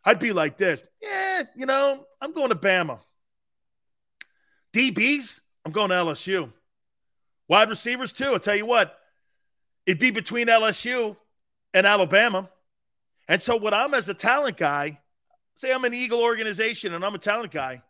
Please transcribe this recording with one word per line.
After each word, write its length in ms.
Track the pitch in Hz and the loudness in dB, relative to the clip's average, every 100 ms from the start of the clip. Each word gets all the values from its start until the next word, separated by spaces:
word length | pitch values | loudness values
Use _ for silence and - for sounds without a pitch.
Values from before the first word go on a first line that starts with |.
I'd 160 | 196 208 | 4 2
be 140 | 214 | 2
like 240 | 185 156 - | 0 -2 0
this, 260 | 190 156 _ _ | -2 -2 _ _
"Yeah, 420 | 427 392 381 370 262 | -8 -4 -2 -2 -6
you 100 | 247 | -6
know, 400 | 262 269 277 269 - _ | -2 2 2 -2 -10 _
I'm 120 | 285 | -10
going 160 | 330 262 | -4 0
to 60 | |
Bama." 440 | 185 196 185 160 117 _ _ _ _ _ _ _ _ _ _ _ _ - _ _ _ _ | 2 2 2 0 -8 _ _ _ _ _ _ _ _ _ _ _ _ -20 _ _ _ _
D 180 | 220 262 | 0 0
Bs, 480 | 196 240 294 240 - _ _ | 2 2 0 -4 -12 _ _
I'm 60 | 165 | -8
going 180 | 175 202 | -2 0
to 60 | |
L 140 | 180 170 | 2 0
S 180 | 143 180 | -4 -4
U. 240 | 190 131 _ _ _ _ _ _ _ _ _ - | -4 -4 _ _ _ _ _ _ _ _ _ 2
Wide 180 | 190 220 | 4 4
receivers, 460 | 214 240 247 254 | 0 -4 -4 -6
too. 140 | - 277 | -4 -2
I'll 120 | 226 | 0
tell 160 | - | 0
you 100 | 208 | -2
what, 320 | 214 233 185 - _ _ _ _ _ _ _ _ | 2 2 2 -4 _ _ _ _ _ _ _ _
it'd 140 | - 165 | -2 2
be 120 | 254 | 0
between 360 | 214 - 240 233 | 0 -4 -2 4
L 160 | 226 | 4
S 220 | 220 - | 4 -2
U 320 | 233 254 214 - _ _ _ _ _ | -4 -2 -4 -6 _ _ _ _ _
and 120 | 190 | 4
Alabama. 640 | 196 208 175 196 233 190 190 _ _ _ _ _ _ _ - | 4 4 4 4 2 0 -6 _ _ _ _ _ _ _ -2
And 140 | 180 | -2
so 160 | - 233 | 0 -2
what 160 | 208 | 0
I'm 200 | 208 285 | 0 0
as 140 | 269 185 | -2 -2
a 60 | |
talent 420 | 190 214 269 277 | -4 0 0 -2
guy, 460 | 151 156 143 147 151 _ _ _ _ _ | -2 -2 -2 -6 -10 _ _ _ _ _
say 180 | _ 262 | _ -4
I'm 100 | 262 | -2
an 100 | 247 | -2
Eagle 280 | 240 247 240 | -4 -2 2
organization 720 | 233 226 220 190 220 233 202 | 2 0 -4 -2 -4 -2 -6
and 100 | 170 | -4
I'm 120 | 190 | -6
a 40 | 202 | -2
talent 320 | 208 214 208 | -2 -2 -4
guy 320 | 151 131 127 | -8 -8 -10